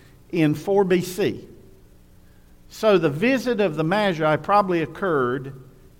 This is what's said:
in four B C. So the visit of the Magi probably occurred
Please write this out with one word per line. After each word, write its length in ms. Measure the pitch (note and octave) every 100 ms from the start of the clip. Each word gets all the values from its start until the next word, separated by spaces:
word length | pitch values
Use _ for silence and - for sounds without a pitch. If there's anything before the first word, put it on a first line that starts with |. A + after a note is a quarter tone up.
| - - -
in 240 | F#3 D#3
four 300 | D3+ - G3
B 160 | G3 F3+
C. 480 | F3 - E3+ F#2+ - - - - - - - - - - - - -
So 300 | - A3 G3
the 120 | E3
visit 500 | C#3+ A3+ C4 B3+ A3
of 140 | G3+
the 100 | D3+
Magi 520 | D#3+ G3+ G3+ D#3+ D#3 D3+
probably 460 | D3+ G3+ F#3+ E3+
occurred 680 | D#3 - G3 D3+ B2 C3 C3+ - - - - -